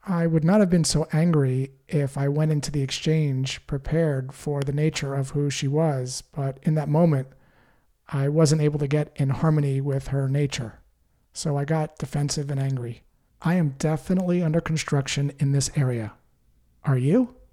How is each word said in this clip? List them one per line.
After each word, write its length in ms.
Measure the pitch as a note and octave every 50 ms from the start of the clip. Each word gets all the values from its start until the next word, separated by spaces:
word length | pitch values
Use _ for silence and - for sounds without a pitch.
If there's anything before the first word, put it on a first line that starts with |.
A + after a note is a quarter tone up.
| _
I 240 | - F#3 E3+ E3+
would 160 | E3+ D#3+ E3 D3
not 160 | E3 G3 G#3+
have 100 | G#3 F3+
been 140 | F3+ F3 D#3+
so 240 | - - D3 D#3 - -
angry 580 | D3+ D#3+ F3 E3 D3+ C3+ C3 B2+ C3 C3+ C3+ - _ _
if 300 | - - D3+ C#3+ C3+ -
I 100 | C#3 C#3
went 240 | C#3 C#3+ D3 D#3 D#3
into 180 | D#3 D3 C#3 -
the 120 | - D3+
exchange 840 | C3+ C3 - - - D#3+ D#3 D#3+ D3+ C#3+ C3+ C3 C3 C3 - - _
prepared 680 | - D3 C#3 C3+ - D3+ E3 E3 D#3 C#3+ C3 C3 C3 C#3
for 280 | - - D3+ D3 C#3+
the 120 | C#3 C3+ C#3
nature 420 | C#3+ D3+ D#3 D#3 - D3 C#3 C#3
of 140 | C#3 C3+ C3+
who 200 | - C#3+ C#3+ C#3+
she 200 | C3+ - - C3+
was, 520 | C#3 D3+ E3 D#3+ C#3+ C3 B2+ B2+ C3 - - _ -
but 260 | D3+ C#3 C3+ C3 - -
in 120 | E3+ D#3
that 140 | D#3 D3 D3+
moment, 400 | D3 D#3 F3 E3+ D3+ C3+ C3 - - _ _ _ _ _ _ _ _ _ _ _ _ _ _ -
I 180 | - C#3+ C#3
wasn't 340 | C#3+ D3 D#3+ D#3+ C#3+ D#3 D#3
able 180 | D3+ D3+ D3 D3
to 100 | D3 C#3
get 240 | D3 D3+ D3+ - _
in 140 | - C#3 C3+
harmony 500 | C3+ - - D#3+ D#3 D3+ C#3+ C#3 C3+ C3+
with 300 | C3+ C#3+ C3+ C3+ C3+ -
her 180 | C3 C#3 C3+
nature. 520 | C3 C3+ C#3+ D3 C#3 - - B2 G#2+ - - _ _ _ _ _ _ _ _ _ _
So 260 | _ - - E3 C#3+
I 60 | C#3 C#3+
got 340 | D3 D#3+ D#3+ D#3 D#3 -
defensive 540 | _ - C#3 - D3 C#3+ C#3+ - D#3+ D3 C#3
and 80 | D3 C3+
angry. 440 | C#3 C#3 C3+ B2+ A#2+ A#2 A#2 - _ _ _ _ _ _ _ _
I 140 | - E3 F3
am 200 | F#3 E3 D3 C3+ -
definitely 640 | - D3+ D#3 D#3 - - F#3+ F#3 F#3 F3+ F3 F3+ F3+
under 160 | D#3 D#3 E3
construction 720 | D#3+ - D#3+ D3+ - - - C#3+ C3+ - - C#3 C#3 C#3+ - -
in 140 | D3 C#3 C#3
this 180 | C#3 C3+ - -
area. 340 | D3+ C#3 C3 B2 A#2 A2 G#2+ - _ _ _ _ _ _ _ _ _ _ _ _ _ _
Are 140 | - C3+
you? 380 | B2+ B2+ C#3 E3+ B3+ B3+ A#3 - - - _